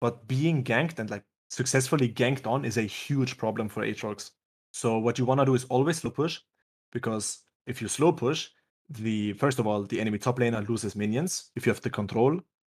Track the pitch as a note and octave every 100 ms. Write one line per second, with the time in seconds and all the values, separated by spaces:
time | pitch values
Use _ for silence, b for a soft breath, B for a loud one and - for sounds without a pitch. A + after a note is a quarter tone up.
0 | A#2+ - - C3+ D#3+ D#3 B2 A#2 D#3+ -
1 | G#2+ G2+ - _ - - B2 C3+ C3 D#3
2 | B2 - B2 C3 A2 C3 A#2+ A2+ G#2+ -
3 | - C#3+ B2+ - A2 A2 G#2+ A2 A2 G#2+
4 | A2 G#2 - _ _ _ _ - A#2+ A2+
5 | A#2 A#2 B2 C3+ C3+ B2+ - B2+ C#3+ E3
6 | - - D#3+ - - _ _ _ _ B2
7 | A#2 A2 G#2 - _ _ - - G#2+ -
8 | D#3+ E3 A#2+ D#3 - _ _ _ - B2+
9 | A2 G#2+ G#2 G2 C#3+ C3+ G#2+ G#2 G2 A2
10 | A2 G#2 - B2 A#2+ A2+ G#2 A2+ G#2 G2+
11 | G#2+ A#2 F#3 - - - A#2 G2+ A#2+ A2+
12 | G2+ A2 B2+ F3 - _